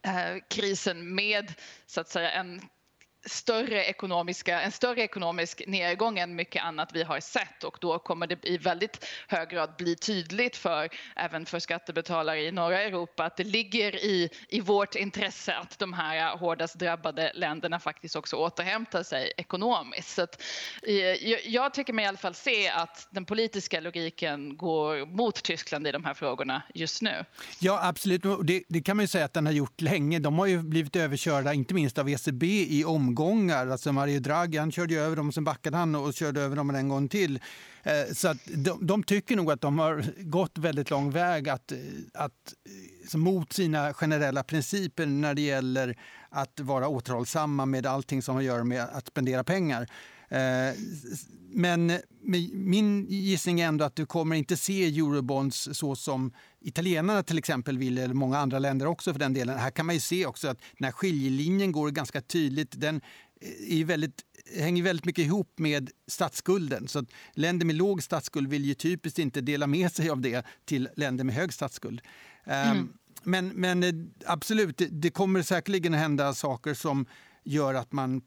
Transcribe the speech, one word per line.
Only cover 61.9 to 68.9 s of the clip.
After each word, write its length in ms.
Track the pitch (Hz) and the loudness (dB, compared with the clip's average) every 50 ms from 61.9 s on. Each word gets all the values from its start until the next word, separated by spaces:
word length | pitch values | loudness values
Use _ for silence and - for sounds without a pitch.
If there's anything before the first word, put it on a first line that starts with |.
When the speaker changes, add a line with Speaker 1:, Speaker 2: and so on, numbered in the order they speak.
Speaker 2:
ganska 300 | 143 160 139 - - 143 | 0 -2 -4 -4 -4 -6
tydligt. 600 | - _ - 170 156 139 131 147 151 - - 127 | -6 _ 0 2 2 2 2 0 -2 -4 -4 -2
Den, 200 | 151 151 156 143 - - - - - _ _ _ | -2 0 0 -2 -6 -10 -20 -20 -20 _ _ _
eh, 300 | - 175 - 113 104 104 170 | -14 -14 -12 -12 -4 0 2
är 20 | |
ju 80 | 160 160 | 2 2
väldigt, 380 | 156 175 151 156 139 - - - _ _ - - - - 185 | 2 2 0 0 -2 -4 -10 -20 _ _ -20 -18 -10 -4 0
hänger 240 | 151 165 180 175 175 | 2 2 2 4 4
väldigt 220 | 190 175 160 135 | 2 0 2 0
mycket 200 | 175 - - 165 | -2 0 2 2
ihop 280 | 143 180 208 180 _ _ | 2 2 2 0 _ _
med 320 | - 160 151 147 143 131 - - _ _ | -2 0 2 2 0 -2 -4 -12 _ _
statsskulden. 800 | - - - 185 156 - - - - 185 202 170 139 135 104 123 | -10 -2 -2 -2 -2 -2 -4 2 2 2 2 2 0 -2 -4 -4
Så 120 | 131 - 147 | -4 -4 -4
att 60 | 127 - - - - - _ | -4 -4 -10 -20 -20 -10 _
länder 320 | - 151 170 180 175 170 | 0 2 2 2 2 2
med 100 | 165 156 | 2 4
låg 280 | 156 185 202 196 170 - | 4 4 2 2 0 -2
statsskuld 460 | - 180 156 - - - 156 139 135 | -2 -4 -4 -4 -2 -2 -2 0 0
vill 160 | 143 147 139 | 0 0 2
ju 80 | 139 135 | 0 0
typiskt 460 | - - 165 | 0 0 0